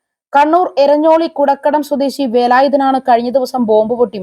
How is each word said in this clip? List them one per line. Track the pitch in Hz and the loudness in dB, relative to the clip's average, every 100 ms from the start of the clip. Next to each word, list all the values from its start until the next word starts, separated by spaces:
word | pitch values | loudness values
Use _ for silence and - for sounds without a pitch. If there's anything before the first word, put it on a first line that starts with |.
| _ _ _ | _ _ _
കണ്ണൂർ | 277 302 339 359 269 | 0 2 0 0 0
എരഞ്ഞോളി | 277 294 320 320 330 330 | 0 2 2 2 0 -2
കുടക്കടം | 285 277 285 302 | -2 -2 -2 -2
സ്വദേശി | 285 285 277 247 269 240 | -2 -4 -4 -4 -2 0
വേലായുധനാണ് | 240 247 277 269 269 262 | 2 2 2 0 0 0
കഴിഞ്ഞ | 262 233 240 254 | 0 0 0 -2
ദിവസം | 254 254 226 | -2 -2 0
ബോംബ് | 214 214 240 | 2 2 -2
പൊട്ടി | 240 214 | -4 -4